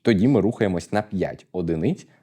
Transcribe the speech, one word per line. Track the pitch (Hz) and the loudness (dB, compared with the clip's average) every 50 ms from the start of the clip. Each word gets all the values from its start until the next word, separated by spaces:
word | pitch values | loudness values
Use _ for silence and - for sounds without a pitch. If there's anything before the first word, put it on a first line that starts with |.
| - | 0
тоді | - 113 92 101 131 | 2 2 4 4 4
ми | 143 110 | 4 4
рухаємось | 92 104 117 - 113 101 92 87 85 - - | 2 2 0 0 -2 -2 -2 -2 -4 -4 -4
на | 104 107 | -4 -4
п'ять | - - 95 87 - 65 - - _ - | -4 -4 -4 -4 -4 -6 -10 -16 _ -8
одиниць | 90 87 82 85 78 80 117 180 - - _ _ _ | -6 -4 -2 -2 -2 -2 -2 -4 -4 -8 _ _ _